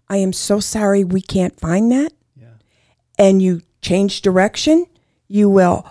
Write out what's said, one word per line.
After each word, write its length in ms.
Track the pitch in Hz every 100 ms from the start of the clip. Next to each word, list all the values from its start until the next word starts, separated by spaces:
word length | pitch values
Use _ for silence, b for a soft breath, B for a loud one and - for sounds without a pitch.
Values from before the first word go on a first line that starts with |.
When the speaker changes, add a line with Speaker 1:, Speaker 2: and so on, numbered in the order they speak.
| -
Speaker 1:
I 100 | 196
am 140 | 190
so 280 | - - 208
sorry 440 | - 220 202 202
we 160 | 180 190
can't 360 | - 185 180 -
find 320 | 165 185 226
that." 220 | 262 311 - _ 131
Speaker 2:
Yeah. 100 | 117 113 _ _ _ _ _ -
Speaker 1:
And 220 | 196 196
you 200 | 185 170 - _
change 400 | - 185 196 -
direction. 640 | 196 185 208 - 302 320 349 _ _ _ _
You 220 | 202 208
will, 360 | 196 180 185 b